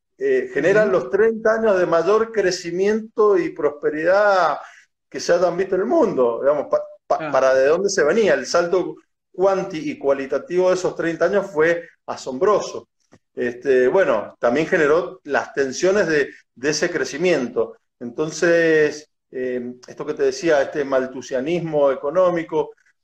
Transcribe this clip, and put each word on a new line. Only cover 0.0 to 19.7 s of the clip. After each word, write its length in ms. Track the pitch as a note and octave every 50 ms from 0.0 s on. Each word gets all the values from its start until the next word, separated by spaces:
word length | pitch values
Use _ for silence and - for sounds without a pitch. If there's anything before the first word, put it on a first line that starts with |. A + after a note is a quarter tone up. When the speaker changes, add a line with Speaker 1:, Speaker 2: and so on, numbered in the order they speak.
| _ _ _
Speaker 1:
eh, 320 | _ C3 C#3 C3 B2+ - -
generan 380 | - C#3 C#3 F3 G3 G#3+ G#3+ G3+
Speaker 2:
Ujú. 80 | F#3
Speaker 1:
los 120 | E3+ - -
treinta 420 | - F#3+ A3 A3+ A3+ A3 - A3 A3
años 240 | A3 A3 A3 G3
de 80 | F#3 F3+
mayor 460 | E3 E3 E3 E3 F3+ G#3 A3 A3+ A3+
crecimiento 1040 | - G#3 F#3 F3+ F3 - - E3+ E3+ F3+ G3 G#3 G#3+ A3 A3 A3 _ - G#3+ G#3 G3+
y 120 | F3+ E3 E3
prosperidad 1080 | D#3 - D3+ C#3+ C#3+ - - D3+ D3 D3+ D#3+ E3+ F#3 G3+ G#3 G#3 G3 F#3 E3+ D#3 C#3+ - - - - - _ _ _ _ _
que 120 | _ - G3
se 140 | F#3+ - F3
hayan 220 | F3 F3+ F3 E3+
visto 200 | F3 F#3+ F#3 G3+
en 60 | F3+
el 60 | G3
mundo, 520 | A#3 E4 E4+ C#4 G3+ D#3+ C3 B2 A#2 A#2 A#2
digamos, 260 | B2 C#3 D3+ D3 C3
pa-, 160 | - - D3 - - - - _
pa-, 120 | - - -
Speaker 2:
Ah. 120 | D#3+ D3+
Speaker 1:
para 220 | C3+ C3+ C3 C3 C3
de 140 | C3 C3
dónde 220 | C#3 D#3 F3 G3 G3
se 140 | - - D#3
venía. 300 | C#3+ F3 A3+ A3 F#3 D3+
El 120 | B2+ B2
salto 480 | - - F3 F3 E3+ F#3 F#3 E3 D#3+ D#3 - _ _ _ _ _ _
cuanti 600 | _ - F3+ G3 G3 F#3 F#3 - - D#3 D3 D3
y 80 | C3 C#3
cualitativo 680 | - C#3 C#3 C#3 C3+ C3 D3 C#3 - - F3 F3+ F#3 F3+
de 60 | F3+
esos 200 | F3+ - D#3+ -
treinta 300 | - E3 E3 E3 D#3+ A3
años 200 | G3+ G3+ G3+ F#3 -
fue 320 | - D3+ D#3 E3 E3+ E3+ - - _ _ _
asombroso. 800 | - B2 - - D3 B2+ C3 F3 G#3 G#3 E3+ - - - A2+ - _ _ _ _ _ - _ _ _ _
Este, 520 | C3 B2 A#2+ A#2+ A#2+ - C#3+ C3 B2+ B2+
bueno, 480 | B2+ D3 G3 F#3 D3+ B2 G#2 G2+ - - _
también 260 | - A#2+ B2 D3 D#3+
generó 560 | D#3 F#3+ F3+ D#3 C#3 D3+ E3+ F3+ C3+ - - _
las 280 | D3 C3+ A#2+ A2+ - -
tensiones 540 | C#3+ C#3 C3 B2 - E3 F#3 G3 G#3 F#3+
de, 240 | D#3+ D#3 D3 C3+ - - - _ _ _
de 140 | - A#2+ D3
ese 200 | D3+ - F3 E3
crecimiento. 880 | E3 D3+ C3 - - C#3+ F3 F#3 E3+ C#3+ B2+ A2+ - A#2 A2+ - - - _ _ _ _
Entonces, 1120 | B2 A#2+ A#2+ - D3+ D#3+ D#3 - F#3 F3 E3+ E3+ E3 D#3+ D#3+ D#3 D3+ D3 D3 D3+ - _ _ _ _ _
eh, 440 | - C3 B2+ B2+ B2 B2+ A#2+ B2